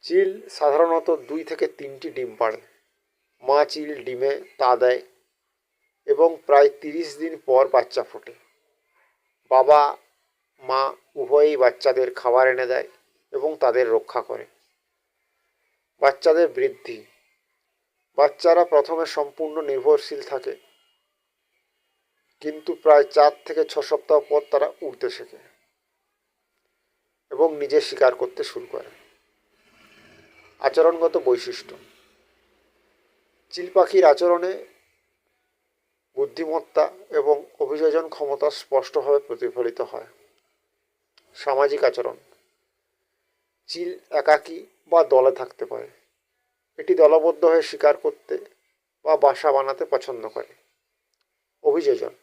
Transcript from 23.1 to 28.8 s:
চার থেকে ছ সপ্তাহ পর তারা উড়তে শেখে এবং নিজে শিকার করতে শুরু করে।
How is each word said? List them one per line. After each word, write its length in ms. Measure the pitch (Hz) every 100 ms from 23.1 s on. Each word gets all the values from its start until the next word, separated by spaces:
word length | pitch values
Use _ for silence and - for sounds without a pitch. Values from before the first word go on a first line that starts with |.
| 151
চার 160 | 147 147 -
থেকে 160 | 156 151
ছ 20 | - 143
সপ্তাহ 280 | 151 - 151 143
পর 120 | 147 147
তারা 160 | 147 143 - 160
উড়তে 220 | 123 127 -
শেখে 240 | 117 - _ _ _ _ _ _ _ _ _ _ _ _ _ _ _ _ _ _ _
এবং 140 | 135 160 151
নিজে 180 | 143 147 -
শিকার 240 | 139 131 123
করতে 220 | 127 - -
শুরু 180 | - -
করে। 160 | 120